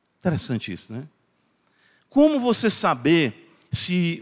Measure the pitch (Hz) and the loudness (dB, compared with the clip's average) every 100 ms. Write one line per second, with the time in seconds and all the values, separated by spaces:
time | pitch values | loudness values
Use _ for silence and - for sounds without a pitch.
0 | _ _ 180 110 - 113 - 87 - 113 | _ _ -4 -2 -2 -6 -6 -12 -12 -14
1 | 151 _ _ _ _ _ _ _ _ _ | -16 _ _ _ _ _ _ _ _ _
2 | _ 269 311 294 240 214 226 - 185 131 | _ 4 4 4 0 2 0 0 0 0
3 | 135 165 127 - _ _ _ - - 180 | 2 2 2 -4 _ _ _ -4 -2 0
4 | 170 170 | -2 -4